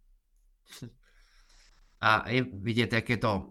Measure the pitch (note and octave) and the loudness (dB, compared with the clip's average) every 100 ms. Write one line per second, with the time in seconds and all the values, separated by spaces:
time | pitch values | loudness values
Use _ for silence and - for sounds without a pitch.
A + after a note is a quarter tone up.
0 | _ _ _ _ _ _ _ - A#2+ _ | _ _ _ _ _ _ _ -20 -20 _
1 | _ _ _ _ _ _ _ _ _ - | _ _ _ _ _ _ _ _ _ -2
2 | A2 G#2+ - B2+ B2 G2 G2+ A2+ A2 A2+ | 2 4 2 0 0 -4 -4 0 2 0
3 | A2 A2+ A2+ G2 F#2+ | 0 -2 0 -2 -4